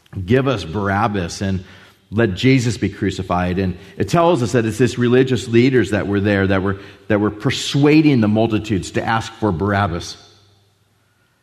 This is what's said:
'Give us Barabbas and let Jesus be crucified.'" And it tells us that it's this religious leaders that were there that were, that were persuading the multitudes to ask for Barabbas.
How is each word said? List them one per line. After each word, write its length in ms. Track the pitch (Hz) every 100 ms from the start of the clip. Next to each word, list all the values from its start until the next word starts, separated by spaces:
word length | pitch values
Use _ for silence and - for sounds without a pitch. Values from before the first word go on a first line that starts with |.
| _ 101
'Give 240 | 90 127 135
us 160 | 113
Barabbas 800 | 82 104 98 98 113 101 87 -
and 200 | 98 95 - - - _ -
let 220 | 101 117
Jesus 440 | 92 127 131 117 -
be 100 | 98
crucified.'" 680 | - 98 92 - 90 90 90
And 180 | 95 87 - -
it 100 | -
tells 340 | 170 170 165
us 100 | 120
that 120 | 123
it's 140 | 110 104
this 180 | 120 120
religious 500 | 120 127 131 123 -
leaders 440 | 117 127 123 104
that 160 | 104 85
were 140 | 101
there 260 | 104 101 98
that 160 | 95
were, 160 | 98 98 - - -
that 120 | 104
were 100 | 104
persuading 920 | 104 135 - - 143 147 156 151 127
the 60 | 107
multitudes 640 | 110 113 107 104 95 76
to 120 | 120
ask 260 | - 113 -
for 180 | - 107
Barabbas. 640 | 80 98 101 101 85 - - - _ _ _ _ _ _ _ _ _ _ _